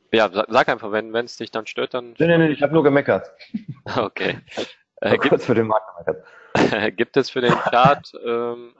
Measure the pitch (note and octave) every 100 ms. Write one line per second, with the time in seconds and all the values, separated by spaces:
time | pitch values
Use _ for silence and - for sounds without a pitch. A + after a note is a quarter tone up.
0 | - A2 G#2 F#2+ G#2+ A#2+ D3+ A#2 G#2+ G#2+
1 | A2 A2+ A#2+ - A2+ A2+ G#2+ - B2+ B2+
2 | A#2+ - E3 E3 D#3+ C#3+ - D#3+ D3 C#3
3 | C3+ G2 - - - - - - - C3
4 | G2+ - F#2+ - _ - - - _ -
5 | - A2+ - D3+ - A2+ A2+ G#2+ - E2+
6 | F2 - - - - - - G#2+ G#2+ A2
7 | A#2+ C#3 - C3 B2 - - A#2+ C3+ C#3+
8 | - - A#2 A#2 A#2+ A#2+ A#2+